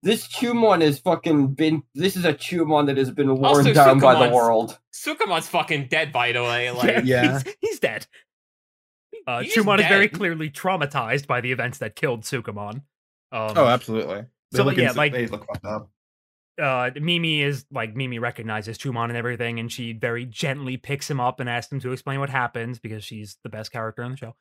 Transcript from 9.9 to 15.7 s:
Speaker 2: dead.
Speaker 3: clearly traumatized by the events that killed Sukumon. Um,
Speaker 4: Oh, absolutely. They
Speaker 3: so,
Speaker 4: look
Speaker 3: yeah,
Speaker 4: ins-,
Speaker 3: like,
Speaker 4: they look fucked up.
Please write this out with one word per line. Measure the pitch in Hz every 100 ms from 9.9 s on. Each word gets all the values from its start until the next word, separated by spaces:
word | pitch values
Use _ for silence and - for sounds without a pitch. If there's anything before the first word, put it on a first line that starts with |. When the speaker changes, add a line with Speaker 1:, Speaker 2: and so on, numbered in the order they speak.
| 196 208
Speaker 2:
dead. | -
Speaker 3:
clearly | 196 160 156
traumatized | - 185 190 143 143 113 139 143
by | 123
the | 123
events | 127 123 -
that | 113 -
killed | 147 117
Sukumon. | 107 127 113 104 104 120 - _ _ _ _
Um, | 120 110 107
Speaker 4:
Oh, | 131
absolutely. | 120 - 110 80 98 117 _ _
They | 127
Speaker 3:
so, |
Speaker 4:
look | 135 135
Speaker 3:
yeah, | 127
Speaker 4:
ins-, | 123
Speaker 3:
like, | 151
Speaker 4:
they | 131 113
look | 107 -
fucked | 104
up. | 107